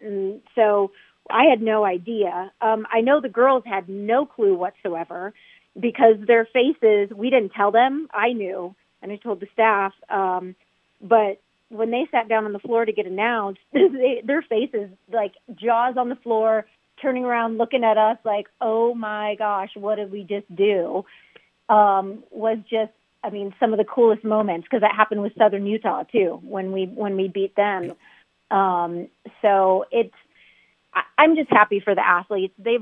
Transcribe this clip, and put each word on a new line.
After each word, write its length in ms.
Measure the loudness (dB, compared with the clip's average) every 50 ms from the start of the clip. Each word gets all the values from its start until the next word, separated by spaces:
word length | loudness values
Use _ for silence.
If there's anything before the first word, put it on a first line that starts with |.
And 400 | -10 -8 -6 -6 -6 -6 -8 -10 _ _ 0
so 340 | 2 2 4 4 2 2 0 -4 _ _ _ _ _ _ -4
I 140 | 2 4 6
had 180 | 6 6 4 2
no 220 | 0 0 2 2
idea. 680 | 0 0 -4 -6 -6 -4 -2 -2 -2 -2 -6 -8 -10 _ -4
Um, 240 | 0 0 0 0 -2 -2
I 100 | -2 0
know 200 | 2 4 2 2
the 80 | 0 -2
girls 340 | 0 2 4 4 4 2 0
had 240 | -4 -8 -8 -8 -8
no 380 | -10 -8 -4 -2 0 0 0
clue 300 | -2 _ 0 2 2 2
whatsoever 760 | 0 -2 -6 -8 _ -8 -8 -6 -6 -8 -10 -10 -12 -12 -12 -14 _ _ _ -20 _ _ _ -10 -4
because 380 | -4 -4 0 4 6 6 6 4 4
their 200 | 2 2 2 2
faces, 640 | 0 0 0 0 0 0 2 2 4 4 4 0 -2 -6
we 160 | -6 -4 0
didn't 200 | 0 0 0 0
tell 200 | -2 0 0 2
them. 380 | 4 4 2 2 0 -4 -8 -6 -4
I 200 | -2 -2 -2 -2
knew, 420 | -2 -6 -6 -8 -8 -10 -12 -14 _ _ _ _ _ -14
and 100 | -14 -14
I 40 |
told 220 | -12 -8 -8 -8 -8
the 100 | -10 -8 _
staff. 400 | 0 2 2 2 2 0 -2 -6 _ _ -6
Um, 460 | -4 -2 -2 -2 -2 -4 -6 -10 -16 _ _ _ _ _ _ _ _ _
but 400 | -2 2 2 4 4 2 -2 -8 _ _ _ _ _ _
when 240 | -8 -6 -4 -4 -2
they 160 | -4 -4 -2
sat 180 | -2 -4 -2 0
down 160 | -2 -2 -2
on 80 | -4 -8
the 60 | -10
floor 260 | -6 -2 -2 -2 0
to 80 | -2 -2
get 140 | -4 -4
announced, 540 | -6 -4 -4 -2 -2 -2 -2 -4 -6 -8 -10 _
<laughs> 60 | _ 2
they, 480 | 4 4 4 4 2 0 0 0 -2 -4
their 180 | -2 -2 -2 -2
faces, 480 | -2 -2 -2 -2 -2 -4 -8 -8 -10 -14 _ _ -6 -4
like, 220 | -4 -4 -4 _ _ _ -20 -14
jaws 420 | -6 -2 0 0 0 0 -2 -2
on 120 | -4 -4 -4
the 80 | -6
floor, 500 | -8 -6 -2 -2 0 2 0 0 0 -4 _ _ _ _ _ _ -8
turning 240 | -4 -4 -4 -2 -2
around, 340 | -2 -2 -2 -2 -4 -2 -4
looking 240 | -4 -2 0 0 2
at 160 | 2 4 4
us 180 | 4 2 2 -2 -4
like, 220 | -4 -4 -4 -6 _ _ -6
"Oh 340 | -4 -2 0 0 0 0 -2
my 400 | -4 -6 -8 -6 -6 -4 -6 -4
gosh, 360 | -4 -4 -4 -4 -4 -6 -8 -12
what 220 | -10 -6 -6 -4
did 160 | -4 -6 -8 -10
we 100 | -12 -10
just 320 | -8 -8 -8 -10 -8 -2
do?" 500 | 0 2 2 2 2 0 -2 -4 -6 -6 _ -16 -20 _ _ _ -20 _ _ _ _ _ 2
um, 540 | 6 6 6 6 4 2 0 -4 -8 -14 -18 _
was 280 | -10 -6 -2 -2 -2 -4 -6 -6
just, 220 | -4 -4 -4 -4 _ _ _ _ _ _ -12
I 60 | -10
mean, 220 | -8 -8 -10 -10 -6 -2
some 140 | -2 0 0
of 60 | 0
the 60 | -2
coolest 380 | -2 2 4 4 4 4 2 0
moments, 460 | -2 0 0 0 0 -2 -6 -6 -4
'cause 140 | -2 2 2
that 120 | 2 4
happened 260 | 4 2 2 2 -4
with 140 | -4 -4 0
Southern 300 | 2 2 2 2 0 -4
Utah 380 | -4 -4 -2 -2 -4 -4 -4 -6
too, 340 | -4 0 0 0 0 -2 -8 -12
when 260 | -12 -10 -8 -8 -6
we, 140 | -6 -6 -6
when 320 | -6 -6 -8 -6 -4 -4
we 100 | -4 -4
beat 300 | -4 -4 -4 -6 -4 0
them. 380 | 0 0 0 0 -4 -6 -8 -12 _ _ _ _ _ _ _ _ _ _ -2 0
Um, 560 | 2 2 2 0 0 -2 -4 -6 -8 -10 -12 _ _ -20 -20 -8 _
so 460 | 2 2 4 4 4 4 4 2 0 -2
it's, 240 | -2 -2 -2 -2 _ _ _ _ _ _ _ _ _ _ _ _ _ _ _ _ -6
I, 80 | -6 -6 -2 _ 4
I'm 180 | 4 4 4
just 140 | 2 2 4
happy 300 | 6 6 6 4 2 -4
for 140 | 0 0 0
the 120 | 2 2
athletes. 480 | 2 2 0 0 -4 -4 -4 -4 -6 _ _
They, 200 | -4 -2 -2 -2